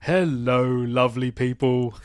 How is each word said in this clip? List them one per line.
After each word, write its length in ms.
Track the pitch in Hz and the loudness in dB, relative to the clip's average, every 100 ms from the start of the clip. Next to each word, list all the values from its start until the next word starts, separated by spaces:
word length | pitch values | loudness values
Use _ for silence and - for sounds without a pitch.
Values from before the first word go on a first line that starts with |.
Hello, 600 | - 180 175 131 120 123 | 0 0 2 -2 0 2
lovely 640 | 127 127 123 120 127 120 127 | 2 0 -2 0 0 0 -4
people. 640 | 120 127 123 131 127 123 110 | -2 -4 0 0 2 0 -6